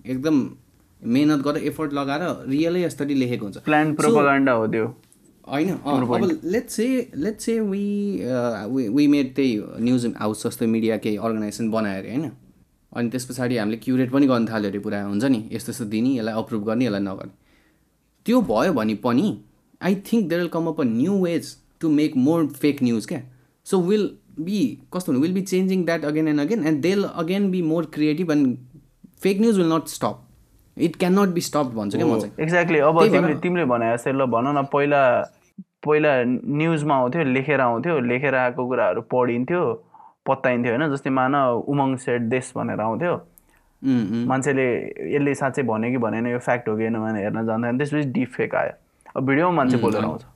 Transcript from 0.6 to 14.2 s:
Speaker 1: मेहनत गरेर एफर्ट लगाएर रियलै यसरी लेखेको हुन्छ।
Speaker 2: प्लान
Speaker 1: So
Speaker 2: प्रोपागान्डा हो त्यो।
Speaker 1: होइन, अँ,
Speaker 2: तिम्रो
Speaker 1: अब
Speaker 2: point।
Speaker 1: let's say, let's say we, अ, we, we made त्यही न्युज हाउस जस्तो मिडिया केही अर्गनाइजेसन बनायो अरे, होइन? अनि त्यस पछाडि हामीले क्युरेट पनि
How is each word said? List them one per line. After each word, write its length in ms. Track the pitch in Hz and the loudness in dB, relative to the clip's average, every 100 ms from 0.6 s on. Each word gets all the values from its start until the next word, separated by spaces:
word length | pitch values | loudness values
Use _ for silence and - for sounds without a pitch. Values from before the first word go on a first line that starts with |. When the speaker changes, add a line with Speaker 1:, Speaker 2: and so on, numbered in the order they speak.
| _ _ _ _ 113 | _ _ _ _ -2
Speaker 1:
मेहनत 340 | 127 151 151 | 2 2 2
गरेर 240 | 139 147 | 0 -2
एफर्ट 300 | 147 143 151 | -4 -4 -6
लगाएर 560 | 143 139 147 175 - - | -4 -4 -4 -4 -6 -4
रियलै 340 | 139 165 180 | 0 0 0
यसरी 300 | 170 - 143 | -2 -4 -2
लेखेको 320 | 139 123 120 101 | 0 0 -2 -6
हुन्छ। 120 | - | -6
Speaker 2:
प्लान 360 | - 151 156 | 0 2 2
Speaker 1:
So 60 | 151 | 2
Speaker 2:
प्रोपागान्डा 520 | 151 147 143 139 135 | 4 6 4 4 4
हो 160 | 117 110 | 2 2
त्यो। 280 | 113 110 - _ _ - _ - | 0 -2 -6 _ _ -20 _ -6
Speaker 1:
होइन, 200 | 139 180 | -2 -2
अँ, 80 | 165 | -2
Speaker 2:
तिम्रो 360 | 139 139 123 | -2 0 2
Speaker 1:
अब 80 | 175 | 2
Speaker 2:
point। 240 | 190 156 160 | 0 0 -2
Speaker 1:
let's 280 | 214 - - | -2 -2 -2
say, 260 | 240 254 240 | 0 0 -2
let's 320 | 139 185 214 - | -6 -6 -4 -4
say 140 | 226 | -2
we, 220 | 208 196 202 202 202 190 120 | -2 -2 -2 -2 -2 -4 -2
अ, 420 | 127 120 107 107 | -2 -2 -4 -4
we, 220 | 131 113 | -2 0
we 180 | 135 147 | 4 4
made 220 | 143 127 127 | 4 2 0
त्यही 260 | 135 107 90 - | 0 0 -4 -2
न्युज 340 | 117 127 117 - | 0 2 0 -2
हाउस 300 | 107 107 117 | -4 -2 -6
जस्तो 200 | - 113 | -2 0
मिडिया 300 | 113 110 110 | 2 0 0
केही 200 | 113 104 | -2 -2
अर्गनाइजेसन 520 | 113 110 104 104 113 | -2 -4 -6 -4 -2
बनायो 300 | 110 104 95 | -2 -2 -4
अरे, 160 | - 123 | -6 -6
होइन? 160 | 160 - - _ _ _ _ - | -6 -10 -20 _ _ _ _ -4
अनि 140 | 120 | -4
त्यस 160 | 123 127 | -4 -6
पछाडि 320 | 127 123 120 | -4 -2 0
हामीले 200 | 104 113 | -2 -4
क्युरेट 340 | - 127 127 | -2 0 2
पनि 160 | 135 | 2